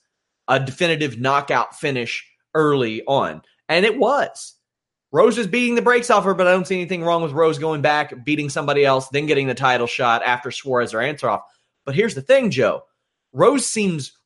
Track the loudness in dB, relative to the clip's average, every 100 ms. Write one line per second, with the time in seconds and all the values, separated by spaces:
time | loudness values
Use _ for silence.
0 | _ _ _ _ -2 0 0 -2 -2 0
1 | -4 -4 -2 0 0 -2 -2 -6 -6 -4
2 | -6 -8 -12 _ _ 0 2 2 0 -4
3 | -2 0 0 -6 _ _ -2 2 2 2
4 | 2 2 -2 -6 -18 _ _ _ _ _
5 | _ 4 4 4 -2 0 0 2 2 2
6 | 4 2 2 2 4 2 0 -4 -4 -4
7 | 0 0 0 2 2 2 -4 0 0 0
8 | -2 -6 -4 -2 -2 -4 0 2 4 2
9 | 0 -4 0 0 0 0 2 2 0 0
10 | 0 2 0 -2 -4 -10 -2 -2 0 -2
11 | -4 -2 -2 -2 -6 _ _ _ -6 -2
12 | -2 -2 2 2 2 0 0 0 -10 _
13 | _ _ _ 2 2 2 -2 -2 -2 -4
14 | -8 _